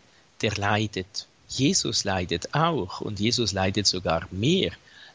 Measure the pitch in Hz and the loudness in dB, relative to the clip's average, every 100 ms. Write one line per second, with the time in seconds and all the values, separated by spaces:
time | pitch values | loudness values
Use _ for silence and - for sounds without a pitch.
0 | _ _ _ - 110 101 101 104 107 - | _ _ _ -4 -2 0 2 2 0 -4
1 | 92 - - _ - - 135 127 - 113 | -6 -8 -12 _ -10 0 2 2 0 -2
2 | 101 95 90 87 - - 165 160 92 - | 0 -2 0 -2 -2 2 2 0 -4 -6
3 | - 101 107 120 113 95 95 101 98 92 | -6 -2 0 2 0 2 2 2 0 0
4 | 87 82 - 90 120 185 90 - _ - | 0 -2 -2 -2 2 2 0 -4 _ -20
5 | - | -20